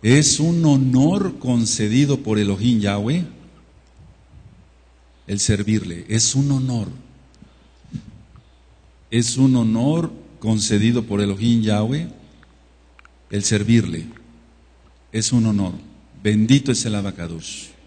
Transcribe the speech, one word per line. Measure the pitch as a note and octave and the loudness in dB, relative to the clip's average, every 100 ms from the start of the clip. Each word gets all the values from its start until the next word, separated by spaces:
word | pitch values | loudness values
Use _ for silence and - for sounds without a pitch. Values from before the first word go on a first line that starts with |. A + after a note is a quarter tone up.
Es | G#2+ C3+ C#3+ - | 6 4 4 0
un | D#3+ E3+ D#3+ | 0 2 4
honor | C#3 C3 B2+ C#3+ G3 F#3+ C3+ | 4 4 4 4 2 -2 -6
concedido | B2 A#2+ A2 - G#2+ A#2 C#3+ C#3 | -2 0 0 -2 0 2 2 0
por | - G#2+ | -2 0
Elohim | G2+ F#2+ A#2 A#2 | 0 0 0 2
Yahweh | G2+ G2+ G#2+ E3 E3+ - - - - - _ _ - - - - - - - _ _ _ _ _ - | 0 -2 -2 -4 -4 -12 -20 -20 -20 -20 _ _ -20 -20 -20 -20 -20 -20 -20 _ _ _ _ _ -8
el | G2+ | -6
servirle, | - G#2 G#2 A2 F2+ E2+ E2+ | -2 -2 0 -2 -2 -12 -4
es | A2 A2+ C3+ | -2 0 0
un | C#3+ | 0
honor. | C#3 C3 A#2+ G2 - - - - - - _ _ _ - - - - - - _ _ _ _ _ _ _ | 0 -2 -4 -6 -12 -20 -20 -20 -20 -20 _ _ _ -16 -16 -16 -20 -20 -20 _ _ _ _ _ _ _
Es | A2+ A#2 - | -2 -2 2
un | C3+ B2+ | 2 4
honor | A2+ A2+ C3 D#3+ D#3+ - - - | 2 0 0 0 -4 -8 -20 -8
concedido | G#2+ A2 G#2 G#2 A2 A#2+ G#2+ | -2 -2 0 2 2 0 -2
por | G2+ | -2
Elohim | G2+ G2 A#2 A#2 | -2 0 0 2
Yahweh | G#2+ G#2 G#2+ C#3+ E3+ - - - - _ _ _ _ _ - _ _ | 2 0 0 -4 -6 -14 -20 -20 -20 _ _ _ _ _ -20 _ _
el | G2+ | -4
servirle. | G2 G#2+ G#2 A#2 A2 E2 D#2+ - - - - _ _ _ _ _ _ | -2 -2 4 2 2 -6 -12 -18 -20 -20 -20 _ _ _ _ _ _
Es | A2 G#2+ | -4 0
un | A#2+ A2 | 2 2
honor. | G#2 F#2 - - - - - | 0 -2 -6 -16 -20 -20 -6
Bendito | G#2 G#2+ A2 C#3 C3+ | 0 2 4 4 4
es | A#2 B2 | -2 -2
el | G#2 | -4
Abacadosh. | G2 F2 E2+ E2 E2+ - - - | -6 -8 -10 -10 -12 -16 -16 -20